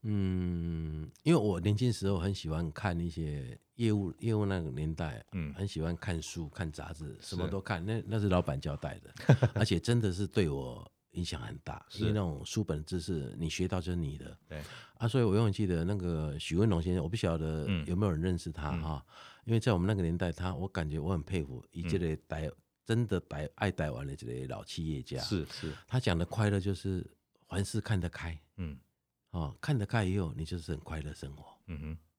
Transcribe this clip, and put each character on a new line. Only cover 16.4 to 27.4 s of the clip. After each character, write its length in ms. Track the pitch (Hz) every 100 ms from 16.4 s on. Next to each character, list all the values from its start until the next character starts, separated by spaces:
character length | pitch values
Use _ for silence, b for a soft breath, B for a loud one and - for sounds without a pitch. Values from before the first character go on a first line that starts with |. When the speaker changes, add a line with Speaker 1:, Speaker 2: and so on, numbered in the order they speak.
| - 82
Speaker 1:
文 100 | 110
龙 120 | 87
先 120 | 85
生， 80 | 90
我 60 | 160
不 80 | 110
晓 220 | 92 82
得 280 | 80 78 76 92 73
有 100 | 87
没 100 | 104
有 60 |
人 100 | 78
认 160 | 90 87
识 140 | 85
他 200 | 76 76
哈， 40 | 85
Speaker 2:
嗯。 80 | 80 71
嗯。 40 | - B B B -
Speaker 1:
因 80 |
为 60 | 113
在 120 | 123
我 60 | 95
们 100 | 92
那 80 | 101
个 60 |
年 140 | 85 85
代， 180 | 90
他， 200 | - 90
我 140 | 127 95
感 200 | - 78
觉 120 | 78
我 140 | 76
很 100 | 98
佩 180 | - 95
服， 220 | 69 64
Speaker 2:
嗯。 60 | -
Speaker 1:
以 120 | -
这 140 | 87 90
类 160 | 85 78 _
台-， 240 | 76 78 - _ _ -
真 220 | 113 113
的 100 | 92
台-， 280 | - 76 76 -
爱 160 | 104
台 180 | - 76
湾 140 | 64 69
的 80 |
这 140 | 69 58
类 180 | 62 65
老 180 | 62 -
企 240 | - 80
业 120 | 73
家。 200 | - 65
Speaker 2:
是， 240 | - 95 71
是。 260 | - 80 73 -
Speaker 1:
他 100 | 127
讲 200 | 113 85
的 80 | 87
快 240 | - 107
乐 100 | 101
就 140 | 95
是 360 | 95 98 92 - _ _ _